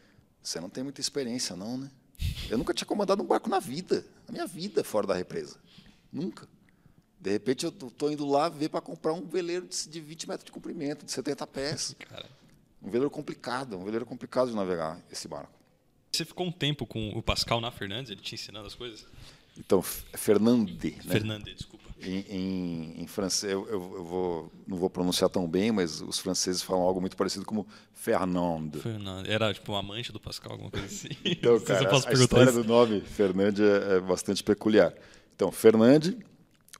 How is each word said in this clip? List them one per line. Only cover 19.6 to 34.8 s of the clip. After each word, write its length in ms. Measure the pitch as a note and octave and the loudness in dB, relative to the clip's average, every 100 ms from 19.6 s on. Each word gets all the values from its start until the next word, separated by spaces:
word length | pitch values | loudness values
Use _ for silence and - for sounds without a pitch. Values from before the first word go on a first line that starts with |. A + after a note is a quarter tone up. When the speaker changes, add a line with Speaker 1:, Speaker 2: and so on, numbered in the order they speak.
| - G2 | 2 2
Speaker 1:
F-, 240 | - - - - | 2 -8 -12 -6
Fernande, 760 | - G2+ A2 B2 G2 F2+ E2 | 2 4 6 4 2 -4 -8
né? 100 | - | -8
Speaker 2:
Fernande, 500 | E2 G#2+ G#2+ G#2+ F#2 | -2 -2 -2 -8 -12
desculpa. 340 | - - - - - | -16 -18 -18 -20 -12
Speaker 1:
Em, 260 | F#2+ F#2 G2 | -8 -8 -6
em, 720 | G2 F#2+ F#2 F2 E2 D#2+ E2 | -6 -4 -2 -4 -6 -8 -10
em 60 | E2+ | -8
francês, 440 | - F#2+ - G#2 | -4 -2 -2 -2
eu, 160 | G2 G#2 | -4 -4
eu, 260 | G#2 F2+ G2 | -8 -8 -10
eu 80 | E2+ | -6
vou, 460 | F2+ F2+ E2 D#2+ - - | -2 -2 -4 -8 -16 -10
não 100 | F#2 | -2
vou 100 | F2+ | -2
pronunciar 400 | - F2+ - F#2+ | 0 0 2 2
tão 160 | G2+ E2+ | 0 0
bem, 240 | F2 G#2+ | 0 2
mas 280 | G#2+ E2+ D#2 | 0 -2 -4
os 200 | F2 - | -6 -6
franceses 420 | F#2 F2+ F#2+ F2+ | -4 -2 -2 -4
falam 220 | - F#2 | -2 0
algo 180 | F2+ F#2+ | 0 0
muito 160 | F#2 - | -4 -2
parecido 260 | G2 G2 | -4 -4
como 220 | F#2+ G#2+ G2 - - | -6 -6 -6 -16 -20
Fernando. 880 | - - G2+ F#2 F2+ F2 E2 D#2 D2 | -10 -2 0 0 0 0 -2 -6 -8
Speaker 2:
Fernando. 440 | A#2 A2 G2 F#2+ F#2+ | -8 -8 -10 -10 -4
Era, 240 | G#2+ A2 | 0 0
tipo, 200 | G2 - | -2 -6
um 40 | G2+ | -6
amante 360 | G2 G#2 A#2 | -6 -10 -10
do 80 | G#2+ | -12
Pascal, 320 | G2 - - | -12 -12 -12
alguma 180 | G#2+ G#2 | -12 -8
coisa 160 | G#2+ G2 | -8 -8
assim? 240 | - - C#3+ | -10 -12 -6
<laughs> 80 | - | -4
Speaker 1:
Então, 280 | E3+ A#2 | 2 4
Speaker 2:
Não 60 | A#2 | 4
sei 60 | - | 4
se 60 | |
eu 40 | G2 | 2
Speaker 1:
cara, 120 | F#2 | 6
Speaker 2:
posso 160 | C#3 B2 | 4 6
Speaker 1:
a 20 | |
Speaker 2:
perguntar 240 | B2+ B2+ A#2+ | 6 8 10
Speaker 1:
história 120 | B2+ | 8
Speaker 2:
isso. 100 | A#2+ | 8
Speaker 1:
do 60 | A2 | 6
nome 340 | A#2 A#2+ G2+ | 6 8 4
Fernande 600 | - - G2 F#2 G2+ G2+ | -2 2 4 6 4 6
é, 320 | G#2 G2+ G2 F#2 | 6 6 4 2
é 40 | |
bastante 440 | F#2 F2+ - F#2+ | 4 0 2 -2
peculiar. 500 | - G#2 A2 G#2+ | 2 2 6 8